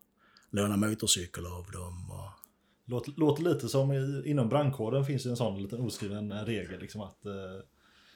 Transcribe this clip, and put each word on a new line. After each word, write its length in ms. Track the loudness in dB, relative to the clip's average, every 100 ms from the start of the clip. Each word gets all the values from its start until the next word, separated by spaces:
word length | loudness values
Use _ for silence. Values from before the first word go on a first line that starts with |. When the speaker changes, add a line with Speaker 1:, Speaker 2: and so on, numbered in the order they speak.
| _ _ _ -20 _
Speaker 1:
låna 280 | 0 2 4
motorcykel 680 | 2 2 2 2 0 -8 -8
av 260 | -8 -10
dem 400 | -10 -10 -10 -10
och 180 | -10 -12 -14 -20 _ _ _ -6
Speaker 2:
Låt-, 320 | -6 -4 4
låter 260 | 4 6
lite 260 | 4 2 2
som 220 | 4 4
i, 320 | 2 0 -2 0
inom 240 | 2 4
brandkåren 560 | 4 2 2 0 2 2
finns 200 | 0 0
ju 40 |
en 80 | 0
sån 260 | 0 0
liten 180 | -4 -4
oskriven, 500 | -4 -4 -6 -4 -4
eh, 140 | -4 -2
regel, 340 | -2 -4 -8
liksom, 220 | -10 -10
att, 240 | -10 -12 -10
eh, 340 | -8 -10 -12 -16 _ _ _ _